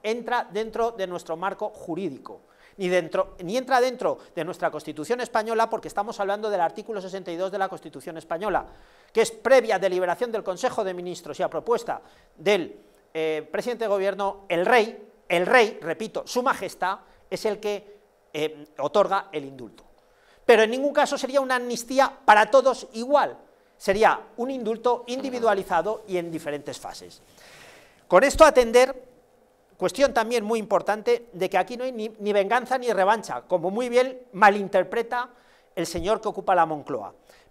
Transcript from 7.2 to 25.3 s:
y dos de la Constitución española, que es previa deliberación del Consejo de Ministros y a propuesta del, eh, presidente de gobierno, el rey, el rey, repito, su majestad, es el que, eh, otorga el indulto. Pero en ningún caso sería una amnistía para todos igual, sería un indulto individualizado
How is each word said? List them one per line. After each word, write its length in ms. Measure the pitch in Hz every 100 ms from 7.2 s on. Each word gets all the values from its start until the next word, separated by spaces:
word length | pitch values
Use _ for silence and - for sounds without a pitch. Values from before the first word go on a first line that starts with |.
| 175
y 40 | 170
dos 140 | 190
de 80 | 196
la 100 | 190
Constitución 480 | 170 160 143 180 160
española, 500 | - 170 208 151 - - - _ _
que 100 | 220
es 100 | 226
previa 480 | 226 233 262 220 190
deliberación 500 | 190 180 180 170 240
del 140 | 220
Consejo 400 | 190 175 247 -
de 100 | 190
Ministros 460 | 180 180 170 156 147
y 20 |
a 80 | 170
propuesta 500 | 156 226 233 233 120 - _ _ -
del, 440 | 165 202 147 - _ _ _
eh, 360 | 160 160 156 156
presidente 360 | 196 233 233 220
de 20 |
gobierno, 560 | 196 196 190 196 - -
el 160 | 170
rey, 460 | 185 240 220 - - _ -
el 160 | 175
rey, 320 | 180 254 220 -
repito, 400 | 160 160 220 165
su 160 | - 247
majestad, 600 | 254 - 190 - 180 202 _ _ -
es 160 | 185 220
el 120 | 202
que, 400 | 208 202 - - _ _ _
eh, 360 | 151 156 147 147 -
otorga 500 | 143 208 180 196 -
el 120 | 151
indulto. 380 | 135 131 110 - _ _ _ _ _ _ -
Pero 160 | 220
en 80 | 220
ningún 220 | 254 285
caso 260 | 294 269 269
sería 220 | 254 277
una 160 | 262 254
amnistía 600 | 247 233 - 262 269 -
para 240 | - 208 214
todos 380 | 262 262 - -
igual, 440 | 226 247 285 156 - _ _ _ _
sería 440 | - 202 196 143 - -
un 160 | 254
indulto 500 | 262 220 226 247 240 240
individualizado 960 | 254 269